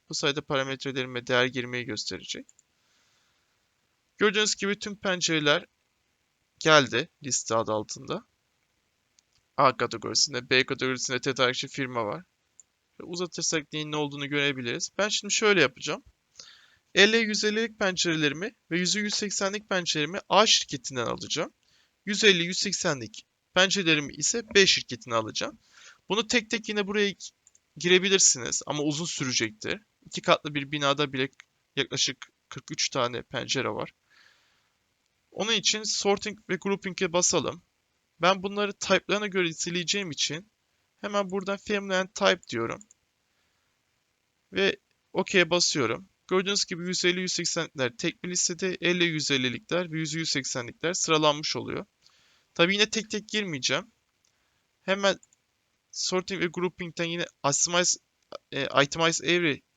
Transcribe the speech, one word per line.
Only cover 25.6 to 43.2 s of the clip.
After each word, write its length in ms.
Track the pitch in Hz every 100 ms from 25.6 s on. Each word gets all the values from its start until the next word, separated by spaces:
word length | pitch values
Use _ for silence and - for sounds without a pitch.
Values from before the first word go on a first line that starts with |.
| _ - - - -
Bunu 180 | 196 220
tek 240 | 247 226
tek 180 | 226 226
yine 180 | 208 196
buraya 240 | 208 202
gi-, 220 | 175 - - _ _ _ -
girebilirsiniz 880 | 160 185 190 190 - 131 117 - -
ama 160 | 147
uzun 240 | 147 147 170
sürecektir. 720 | - 135 123 113 107 - 185 - _ -
İki 160 | -
katlı 320 | 180 170 151
bir 180 | 147 139
binada 400 | 147 143 143 147
bile 160 | 135 135 - - _ _ -
yaklaşık 500 | 135 135 - 131 - _ -
kırk 220 | - -
üç 180 | - -
tane 340 | 139 120 120
pencere 460 | - 131 123 135 117
var. 240 | 107 - - _ _ _ _ _ _ _ _ _ _ _ _ _
Onun 220 | - 208
için 300 | 220 - 214
sorting 560 | 214 - 202 202 214 202 -
ve 80 | 180
grouping'e 560 | 196 196 196 175 185
basalım. 500 | 175 175 175 127 156 _ _ _ _ _ -
Ben 220 | 170 196
bunları 300 | 196 202 208
type'larına 540 | 202 - 185 - 196 208
göre 220 | 185 175
listeleyeceğim 640 | 156 175 175 165 202 190
için 420 | 135 - 151 196 _ _ _ _ _
hemen 300 | 208 202 190
buradan 260 | 196 190 196
family 400 | - 208 196 185
and 120 | 190
type 340 | - 196 185 -
diyorum. 320 | 113 113 - - _ _ _